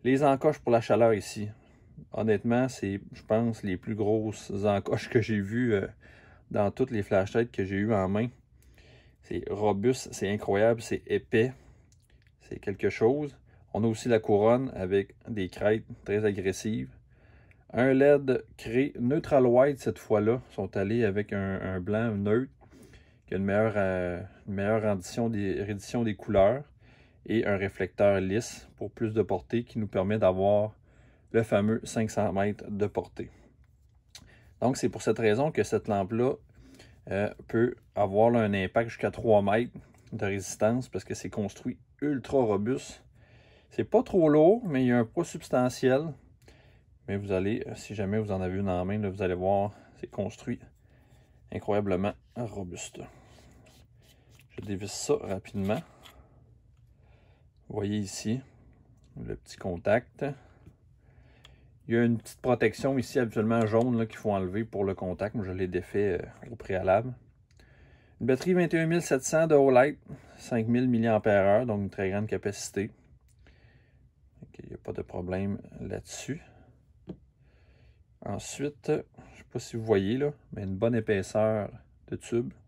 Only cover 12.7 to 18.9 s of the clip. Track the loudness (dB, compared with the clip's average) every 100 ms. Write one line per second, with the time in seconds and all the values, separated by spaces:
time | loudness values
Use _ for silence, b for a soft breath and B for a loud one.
12.7 | -4 -4 2 2 2 -4 -12 b b b
13.7 | -2 -2 -2 2 2 4 4 6 4 0
14.7 | -6 0 0 0 -10 -10 -6 -6 -2 0
15.7 | 0 -2 -16 -4 0 0 0 -4 -4 -4
16.7 | -6 -8 -14 _ b b b b b b
17.7 | 0 2 6 6 6 4 -2 -2 -16 -2
18.7 | 0 0